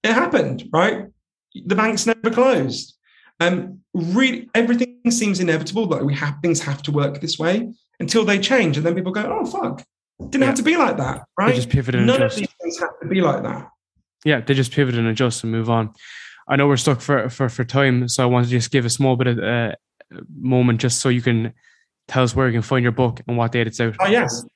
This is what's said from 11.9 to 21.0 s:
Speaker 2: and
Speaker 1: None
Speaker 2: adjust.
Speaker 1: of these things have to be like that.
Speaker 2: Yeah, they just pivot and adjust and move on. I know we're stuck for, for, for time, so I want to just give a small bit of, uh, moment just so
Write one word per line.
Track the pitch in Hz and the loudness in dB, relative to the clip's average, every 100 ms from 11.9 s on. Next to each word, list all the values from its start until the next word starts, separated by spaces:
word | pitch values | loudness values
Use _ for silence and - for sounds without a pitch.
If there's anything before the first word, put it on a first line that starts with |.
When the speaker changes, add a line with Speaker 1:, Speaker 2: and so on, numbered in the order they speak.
| 131 | 4
Speaker 2:
and | 208 | 4
Speaker 1:
None | 269 | 4
Speaker 2:
adjust. | 269 - | 2 -2
Speaker 1:
of | |
these | 208 _ | -8 _
things | - 170 | -10 -6
have | - - | -8 -8
to | - | -2
be | 190 | 2
like | 165 131 | 2 0
that. | - 135 - _ _ _ _ _ | -4 -8 -12 _ _ _ _ _
Speaker 2:
Yeah, | 151 139 | 0 0
they | 113 | 2
just | 135 127 | 2 2
pivot | - 135 120 | 0 0 2
and | 117 | 0
adjust | 107 127 113 | 2 0 0
and | 113 | -4
move | 113 113 | -2 0
on. | 117 110 - - - - - - | 0 0 -8 -20 -20 -20 -20 -2
I | 139 | 2
know | 143 | 4
we're | 135 | 4
stuck | - 127 | 2 0
for, | - 139 127 | 0 0 0
for, | - 131 | -2 -4
for | - | -2
time, | 123 135 139 123 123 | -2 2 4 2 0
so | - | 0
I | 123 | 2
want | 123 120 | 4 2
to | |
just | 123 110 | 0 2
give | 139 120 | 0 0
a | |
small | - 135 123 | 0 0 2
bit | 127 | 0
of, | 120 | 0
uh, | 98 120 113 - _ _ - - - 147 | -2 -2 -2 -6 _ _ -20 -20 -18 -8
moment | 127 127 123 117 | 0 2 4 2
just | 127 | 0
so | 120 | 0